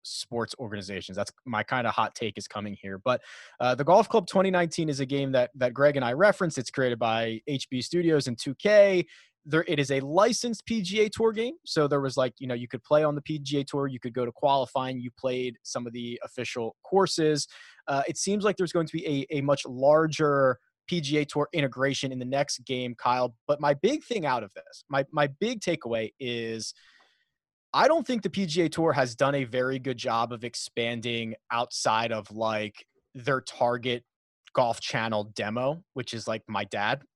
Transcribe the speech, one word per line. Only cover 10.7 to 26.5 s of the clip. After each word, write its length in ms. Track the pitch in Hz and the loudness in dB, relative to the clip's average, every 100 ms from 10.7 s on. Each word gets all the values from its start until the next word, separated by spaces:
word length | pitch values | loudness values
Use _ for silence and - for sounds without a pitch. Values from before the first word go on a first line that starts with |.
| 226 | -2
G 200 | 180 214 | 0 0
A 80 | 214 | 0
Tour 220 | - 226 | 2 0
game. 220 | 214 240 339 | 0 -6 -8
So 220 | - 165 147 | -4 0 2
there 140 | 143 | 2
was, 160 | 135 127 | 0 0
like, 160 | 127 _ | 0 _
you 80 | 131 | -6
know, 80 | |
you 120 | 123 120 | -6 -6
could 160 | 123 | -10
play 200 | _ 151 | _ 4
on 120 | 151 | 4
the 60 | 147 | 0
P 180 | 143 156 | -4 -6
G 200 | 135 143 | -2 -2
A 40 | |
Tour, 240 | 139 143 139 | -2 -4 -4
you 120 | 127 | -6
could 140 | 123 | -6
go 120 | 120 | -4
to 60 | 120 | -4
qualifying, 680 | - 143 139 127 135 131 131 | 0 2 2 0 -4 -4 -6
you 120 | 123 _ | -8 _
played 380 | 131 127 127 117 | -4 -2 -4 -8
some 240 | - 131 120 | -10 -8 -8
of 60 | |
the 260 | 120 120 120 | -10 -10 -10
official 520 | - - 117 127 113 - | -10 -8 -8 -6 -8 -8
courses. 640 | - 190 190 - 156 147 - - - - - | 0 2 2 2 2 2 -4 -14 -20 -14 -4
Uh, 140 | 139 147 | -2 -2
it 100 | 151 | -4
seems 260 | 196 208 | -2 0
like 140 | 208 190 | 0 0
there's 140 | 175 | 0
going 160 | 175 160 | 0 -2
to 60 | |
be 140 | 160 160 | -4 -2
a, 300 | 139 131 151 | -2 -2 -2
a 40 | |
much 220 | 143 139 135 | 0 0 -2
larger 920 | 123 135 156 160 147 151 139 135 120 _ _ - | 2 6 6 4 2 2 6 4 2 _ _ -4
P 140 | 175 | -4
G 160 | 139 151 | 0 0
A 80 | |
Tour 220 | 147 147 147 | 0 -2 -2
integration 580 | 170 139 123 135 131 135 | 0 -2 0 0 0 -4
in 60 | 127 | -6
the 80 | |
next 400 | 123 135 147 - | -2 -2 -2 -4
game, 300 | 123 127 123 | -4 -4 -4
Kyle. 400 | 120 123 123 127 - - | -4 0 0 0 -4 -2
But 140 | 147 | 0
my 140 | 151 | 2
big 280 | 143 214 302 | 2 2 0
thing 220 | - 233 | -4 -2
out 180 | 147 123 | 0 -2
of 80 | 104 | -4
this, 300 | - - - _ | -16 -18 -20 _
my, 160 | 139 135 | -2 -2
my 160 | 151 147 139 | 0 0 0
big 220 | 214 240 | -4 -2
takeaway 500 | - 160 117 117 110 _ | -4 -4 -2 -4 -4 _
is 540 | 127 120 113 | -6 -6 -6